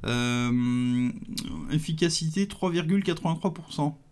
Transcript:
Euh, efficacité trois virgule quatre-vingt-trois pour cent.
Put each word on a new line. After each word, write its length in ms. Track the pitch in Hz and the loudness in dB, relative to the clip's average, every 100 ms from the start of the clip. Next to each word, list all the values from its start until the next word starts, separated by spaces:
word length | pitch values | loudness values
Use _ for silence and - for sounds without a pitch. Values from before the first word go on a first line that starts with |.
| - | 0
Euh, 1040 | 120 123 120 120 123 123 123 123 123 123 - - - - - - | 0 2 2 2 2 2 2 2 2 0 -2 -8 -8 -6 -6 -2
efficacité 760 | 151 156 160 170 165 160 160 196 | -2 0 0 2 2 -2 0 -2
trois 240 | - 185 | 0 -2
virgule 320 | 170 160 196 | 0 2 2
quatre-vingt-trois 500 | 190 165 - 165 190 | 2 0 0 0 -2
pour 200 | 156 160 | -4 -10
cent. 260 | - 147 151 - | -2 -2 -2 -14